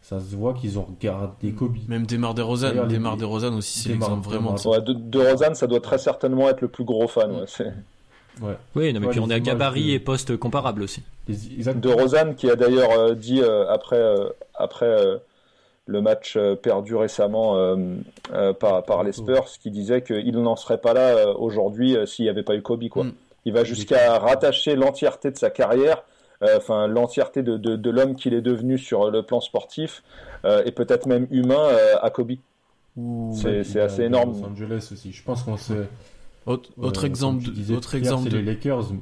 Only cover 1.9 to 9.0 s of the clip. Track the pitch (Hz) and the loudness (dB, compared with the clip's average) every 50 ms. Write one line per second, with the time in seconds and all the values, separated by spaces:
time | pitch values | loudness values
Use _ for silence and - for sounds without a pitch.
1.9 | 117 117 117 110 120 120 120 117 113 117 117 113 123 120 131 135 120 123 120 117 | -4 -4 -4 -4 -2 -4 -2 -4 -4 -4 -4 -2 -2 -2 -2 -2 0 -2 0 0
2.9 | 113 110 113 113 107 107 113 104 110 110 117 123 117 107 101 - - - - 123 | 0 0 -2 -2 -4 -4 -4 -4 -4 -4 -4 -4 -4 -4 -6 -6 -8 -6 -4 -4
3.9 | 117 110 110 101 104 104 95 101 107 110 113 110 101 98 - 110 110 113 113 123 | -2 -2 -2 -2 -2 -4 -6 -6 -6 -4 -2 -2 -4 -2 0 2 2 2 2 -2
4.9 | 131 117 117 117 110 135 127 131 135 131 151 156 160 - 143 117 120 120 - - | -4 -6 -6 -2 2 4 4 4 6 4 4 2 2 0 0 0 0 0 0 0
5.9 | 135 131 - 147 127 - - 131 131 131 135 135 131 131 131 120 - - 123 113 | -2 0 0 0 -2 0 -2 0 2 4 4 2 2 2 -2 -6 -6 -8 -4 -2
6.9 | 117 110 117 117 - 120 110 104 98 85 92 - - - 101 110 104 95 - - | 0 0 0 0 2 0 0 0 -2 -8 -10 -10 -8 -8 -8 -8 -8 -12 -16 -18
7.9 | _ _ _ _ _ _ _ _ _ 123 113 104 98 - - _ - 147 156 160 | _ _ _ _ _ _ _ _ _ -10 -8 -8 -8 -10 -12 _ -4 -2 0 0
8.9 | 123 107 | 0 0